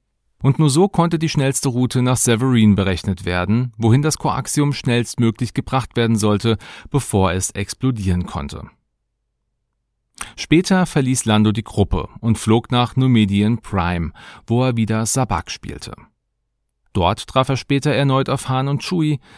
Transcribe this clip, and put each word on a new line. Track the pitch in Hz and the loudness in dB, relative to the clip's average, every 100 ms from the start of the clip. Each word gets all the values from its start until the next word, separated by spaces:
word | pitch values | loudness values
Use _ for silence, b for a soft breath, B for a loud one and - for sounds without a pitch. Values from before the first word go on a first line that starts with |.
| _ _ _ _ | _ _ _ _
Und | 135 139 | 0 2
nur | 156 | 2
so | 135 190 | 4 2
konnte | - 170 165 | 2 0 0
die | 156 | -2
schnellste | - 135 139 143 | -2 -2 -2 -2
Route | 120 123 131 | 0 0 0
nach | 123 127 | 0 2
Severin | - 117 131 123 110 101 | 2 2 2 4 6 4
berechnet | 95 87 - 90 - | 2 -2 -4 -6 -4
werden, | 90 90 113 127 113 | -2 0 0 -2 -2
wohin | 113 123 | 2 4
das | 147 151 | 2 -2
Koaxium | 151 120 - - 143 | -2 -4 -4 -2 0
schnellstmöglich | 139 - 120 117 - 117 110 120 - | -2 -2 -2 -2 0 0 0 -4 -6
gebracht | - 131 120 - | -4 -4 -2 -2
werden | 117 113 | 0 2
sollte, | 107 104 117 110 B B B | 2 2 2 -2 B B B
bevor | 143 - 104 95 | -4 0 2 2
es | 90 92 | 0 -4
explodieren | - 101 - 131 120 95 90 87 | -6 -8 -4 -4 -2 0 0 -2
konnte. | 85 71 - - - _ _ _ _ _ _ _ _ _ _ _ _ _ - B B | -6 -8 -10 -16 -20 _ _ _ _ _ _ _ _ _ _ _ _ _ -18 B B
Später | - 151 185 185 180 | 0 2 4 2 0
verließ | - 131 127 - | 0 0 0 2
Lando | 107 107 | 2 2
die | 107 | 0
Gruppe | - - 101 90 - - | -4 -2 0 0 -4 -6
und | 117 107 | -2 -2
flog | - 110 - | 2 2 2
nach | 123 120 - | 0 0 0
Numidian | 131 120 104 101 104 117 | 2 4 4 2 0 0
Prime, | - 101 87 87 80 - B B B | -4 -4 -2 -2 -6 -10 B B B
wo | 117 | 0
er | 131 117 | 0 0
wieder | 107 110 113 | 0 -2 -2
Sabacc | - 131 87 - | -2 -2 -2 -6
spielte. | - - - - - - _ _ _ _ _ _ _ _ | -12 -14 -14 -14 -18 -20 _ _ _ _ _ _ _ _
Dort | 101 87 107 - | 0 0 0 -2
traf | - 131 | -2 0
er | 131 | -2
später | - 139 151 | 0 0 0
erneut | 120 139 135 135 | 0 2 2 0
auf | 135 - | -4 -2
Han | 131 135 | -2 -2
und | 143 | -2
Chewie | - 180 156 147 B | -2 -2 0 -2 B